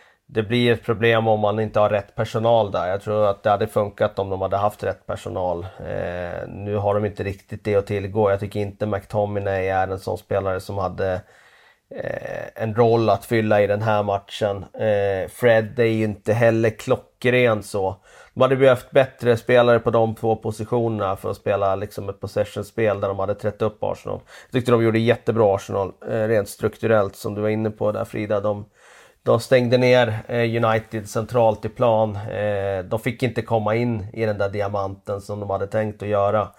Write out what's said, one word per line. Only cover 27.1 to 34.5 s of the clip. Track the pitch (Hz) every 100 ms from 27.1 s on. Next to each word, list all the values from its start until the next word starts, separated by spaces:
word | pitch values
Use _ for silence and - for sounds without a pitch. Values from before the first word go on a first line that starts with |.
| -
som | 110
du | 104
var | 107
inne | 107 110
på | 107 110
där, | 104
Frida. | 110 110 107 104
De, | 104 104 104 _ - - - _
de | 123 117
stängde | - 131 120 123
ner, | 123 123 117 110 -
eh, | 120 117 113
United | 113 110 - 113 104
centralt | 117 107 120 113 107
i | 110
plan. | - 120 110 110 101
Eh, | 104 101 104 101 98 95
de | 92 113
fick | 131 117
inte | 123 113
komma | 110 113 107
in | 117 120 113 101
i | 110 110
den | 101
där |
diamanten | 101